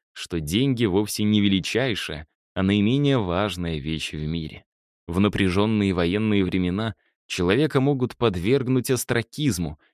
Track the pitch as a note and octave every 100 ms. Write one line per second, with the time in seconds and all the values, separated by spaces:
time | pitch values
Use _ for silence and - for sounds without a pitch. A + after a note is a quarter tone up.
0 | _ - - E2+ D2+ G2+ C#3 A#2 A2 F#2
1 | G#2+ - G#2+ G#2+ G2+ F#2+ D#2+ A2 C3 F#2+
2 | - D2+ D2+ _ _ F#2+ F#2+ G#2 G#2 C3+
3 | C#3+ C3 F#2 F2 G#2 F2+ E2+ D#2+ D2 D#2+
4 | - D#2 D2+ E2 D#2 - _ _ _ _
5 | - F2 G2+ F#2 F#2+ F#2 G#2+ G#2+ G2 F2
6 | F2 G2+ A2 G2+ F2+ F#2 F2+ F#2+ A2+ -
7 | _ _ - - F2+ A2+ D3+ C#3 C3+ C3+
8 | B2 - A#2 F2 F#2 C3+ A#2+ C3 A#2+ B2
9 | - A#2 - - D3 F2+ D#2+ D2+ _